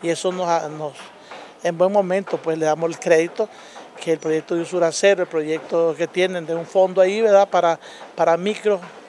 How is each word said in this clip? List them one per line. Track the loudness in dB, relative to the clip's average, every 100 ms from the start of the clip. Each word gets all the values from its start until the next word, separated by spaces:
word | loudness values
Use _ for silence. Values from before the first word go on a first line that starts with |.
y | -4
eso | -2 -2
nos, | -2 -2 -2 -2
nos, | -8 -10 -12 -20 -20 -20 -20 -20 -6
en | -4 2
buen | 2
momento, | 2 2 -2 -2 -6
pues, | -4 -2
le | 0
damos | 0 -2
el | -4
crédito, | 2 2 2 -4 -6 -8 -20 -20 -20 -12
que | -4
el | -4
proyecto | 0 -4 -2 -4
de |
Usura | -2 0 0
Cero, | 2 2 2
el | 0
proyecto | -4 -2 -6 -2 0 0 0
que | -4
tienen | 0 -2 -2 -6
de |
un | -6 -2
fondo | 2 2 4
ahí, | 2 4
¿verdad?, | 4 6 6
para, | 2 2 0 -6 -20 -18
para | -2 0 2
micro | -2 -4 -2 -2 -6 -20